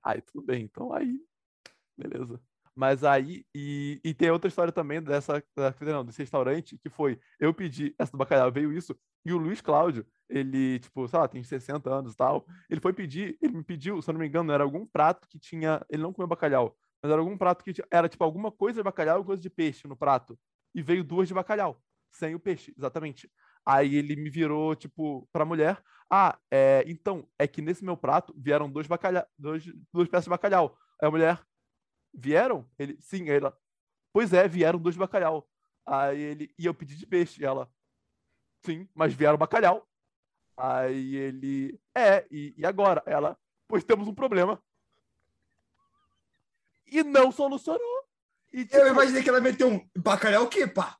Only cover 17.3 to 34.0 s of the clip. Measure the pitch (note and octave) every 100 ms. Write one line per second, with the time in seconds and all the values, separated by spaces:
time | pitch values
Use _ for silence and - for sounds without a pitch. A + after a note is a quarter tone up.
17.3 | G3+ F3+ F3 - F3+ - E3+ E3+ - E3
18.3 | E3 G#3+ - G3+ A3+ G3 F#3 D#3 F3 G3
19.3 | G3 F3 - D#3 C3 C#3+ C3+ C#3+ C3 _
20.3 | A#2 _ _ _ - D3 F3+ D3 F3 F#3
21.3 | F#3+ F3+ G#3 F#3 B2 _ _ _ _ D#3+
22.3 | E3 G3 E3+ - - C3+ D#3+ D#3 C3+ -
23.3 | _ _ _ - C#3 C#3+ C#3+ D3 D3 D3+
24.3 | D3 D#3 D3+ D#3 D#3 D3 - D3+ C3+ -
25.3 | E3 D#3 E3 D#3 - _ _ _ G3 F#3
26.3 | - _ C3+ C3+ C3+ C#3 E3 G#3 F3+ -
27.3 | _ D3 - D3+ F3+ F#3+ E3+ B2+ D#3 -
28.3 | - C3+ D3 D3 C#3 D3+ E3+ F#3+ F3+ -
29.3 | _ D3 D#3 E3 - - E3 E3+ F3+ E3
30.3 | F3 G#3 F#3+ D3+ _ _ _ D3+ D#3 D#3+
31.3 | E3+ _ _ _ _ _ _ _ - B2+
32.3 | D#3 B3+ F#3 B2 - C#3+ D3+ - F#3+ E3
33.3 | C#3+ C#3 - _ _ _ _